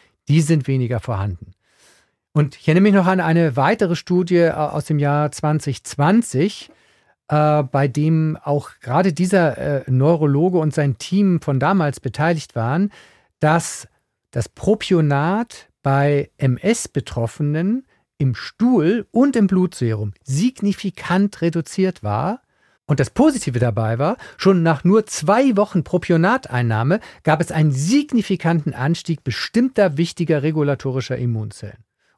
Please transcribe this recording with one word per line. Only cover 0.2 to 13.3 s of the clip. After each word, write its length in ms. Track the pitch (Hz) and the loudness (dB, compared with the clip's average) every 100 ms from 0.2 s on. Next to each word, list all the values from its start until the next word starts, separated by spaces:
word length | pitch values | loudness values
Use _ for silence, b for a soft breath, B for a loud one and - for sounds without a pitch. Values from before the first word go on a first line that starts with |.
| - | 0
die 120 | 151 | 2
sind 280 | 151 160 131 | 2 0 0
weniger 320 | 131 120 120 | -2 -2 -4
vorhanden. 520 | - 101 101 90 - - b b b b b b _ | -4 -4 -4 -6 -12 -20 b b b b b b _
Und 240 | 151 147 - | -2 -2 -2
ich 120 | - | 2
erinnere 140 | 165 | 4
mich 120 | 208 | 6
noch 120 | 196 180 | 4 4
an 140 | 185 | 2
eine 360 | 160 170 165 127 | 2 2 2 2
weitere 400 | 143 226 190 170 | 0 2 0 -2
Studie, 400 | - 180 175 175 | -2 0 2 2
äh, 140 | 165 | 2
aus 320 | - 147 151 | 2 -4 -4
dem 160 | - 151 | -2 0
Jahr 320 | 143 147 151 | 0 0 -2
zwanzig 500 | - 151 151 - 135 | -2 -2 -2 -2 -8
zwanzig, 880 | - - 147 220 - 131 190 - - b b b b b - | -8 -2 2 2 2 0 -2 -4 -20 b b b b b -2
äh, 340 | 151 151 151 | 0 2 2
bei 260 | 135 139 143 | 0 0 0
dem 500 | 147 156 160 156 151 | 0 0 2 0 -4
auch 280 | - 147 - - | -2 -4 -4 -14
gerade 320 | 120 139 190 | -4 0 0
dieser, 460 | 151 180 190 160 - | 0 0 2 2 0
äh, 320 | 135 139 131 | -4 -4 0
Neurologe 680 | 127 139 165 151 139 180 180 | 0 2 2 2 2 2 0
und 160 | 156 | 0
sein 240 | 156 143 117 | 0 -2 -2
Team 420 | - 190 202 170 | -2 0 2 0
von 200 | - 135 | 0 -2
damals 400 | 147 196 147 - | 0 0 0 -4
beteiligt 540 | 127 - 156 165 - | -8 -2 0 -2 -4
waren, 360 | 117 113 156 202 b b b b | -6 -2 0 -2 b b b b